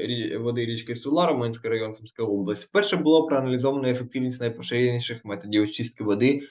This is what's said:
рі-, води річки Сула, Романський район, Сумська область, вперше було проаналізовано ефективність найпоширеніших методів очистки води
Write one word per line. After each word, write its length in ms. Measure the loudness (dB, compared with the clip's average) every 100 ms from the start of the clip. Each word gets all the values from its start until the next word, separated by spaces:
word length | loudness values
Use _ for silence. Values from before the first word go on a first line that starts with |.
| -4
рі-, 320 | -4 -4 -2
води 280 | -2 -2 -2
річки 300 | -4 -6 -6
Сула, 300 | 0 2 4
Романський 440 | 2 -2 -4 -2
район, 240 | -2 -2
Сумська 280 | -8 -16 -6
область, 420 | -2 0 -2 -4
вперше 320 | 0 0 2 2
було 300 | 6 6 4
проаналізовано 600 | 0 0 0 0 0 0
ефективність 520 | -2 -4 -4 -4 -2
найпоширеніших 840 | -4 -4 -4 2 2 0 -4 -8
методів 380 | -8 -8 0 2
очистки 420 | 2 -2 -6 -4
води 360 | 0 4 4 2 -4